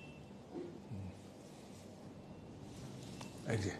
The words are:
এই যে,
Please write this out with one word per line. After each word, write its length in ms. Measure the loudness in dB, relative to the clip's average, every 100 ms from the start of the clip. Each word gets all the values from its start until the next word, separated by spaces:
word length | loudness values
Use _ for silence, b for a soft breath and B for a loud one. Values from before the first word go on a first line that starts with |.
| -6 -6 -6 -8 -4 0 0 -2 -2 0 0 -2 -6 -8 -8 -6 -6 -6 -6 -6 -6 -6 -6 -6 -6 -6 -4 -4 -2 -2 -2 -2 -2 0 6
এই 60 | 8
যে, 80 | 8 6